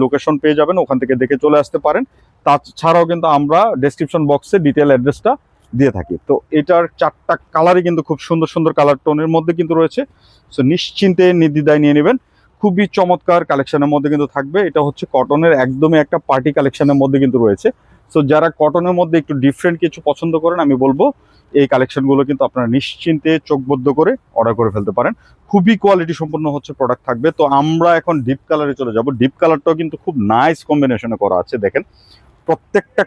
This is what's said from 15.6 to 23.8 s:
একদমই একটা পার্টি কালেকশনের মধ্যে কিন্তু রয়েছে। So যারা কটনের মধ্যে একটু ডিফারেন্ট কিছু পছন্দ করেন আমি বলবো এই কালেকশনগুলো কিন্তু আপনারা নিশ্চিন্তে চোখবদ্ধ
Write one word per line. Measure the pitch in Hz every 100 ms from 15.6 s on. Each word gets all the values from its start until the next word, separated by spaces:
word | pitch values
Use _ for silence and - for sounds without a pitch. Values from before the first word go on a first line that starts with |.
একদমই | 127 131 156 160
একটা | 147 165 -
পার্টি | 135 131 143
কালেকশনের | 139 - 143 139
মধ্যে | 139 135
কিন্তু | 135 123
রয়েছে। | 117 98 220 - _ _ _
So | 160 143
যারা | 151 160 -
কটনের | 151 165 175 180
মধ্যে | 175 165
একটু | 151 143 135
ডিফারেন্ট | 135 180 165
কিছু | 170 - 151
পছন্দ | 143 165 160
করেন | 165 175 147
আমি | 131 135
বলবো | 135 277 - _ _ _
এই | 143 139
কালেকশনগুলো | 131 131 - 135 139 139
কিন্তু | 139 131
আপনারা | 127 120 127
নিশ্চিন্তে | - - 170 160 160 160 -
চোখবদ্ধ | 147 127 143